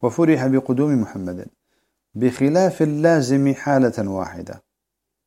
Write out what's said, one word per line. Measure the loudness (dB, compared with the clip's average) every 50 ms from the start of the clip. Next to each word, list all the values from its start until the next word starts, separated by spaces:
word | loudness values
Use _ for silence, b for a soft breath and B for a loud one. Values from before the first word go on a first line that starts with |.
وفرح | -2 -2 0 2 2 2 4 2 2 2
بقدوم | 0 0 0 0 0 0 2 2 2 0
محمد | 0 -2 -6 -10 -10 -8 -10 -10 -12 -16 _ _ _ _ _ _ _ _ _ _ _ _ _
بخلاف | -2 0 0 0 2 0 2 2 2 2 2 2 0
اللازم | -2 -2 0 2 2 4 4 4 2 2 2 2 2 2 0
حالة | -2 -2 0 2 2 2 2 0 -2 -6 -4
واحدة. | -4 -6 -8 -8 -10 -14 -14 -14 -16 -18 _ _ _ _ _ _ _ _ _ _ _ _ _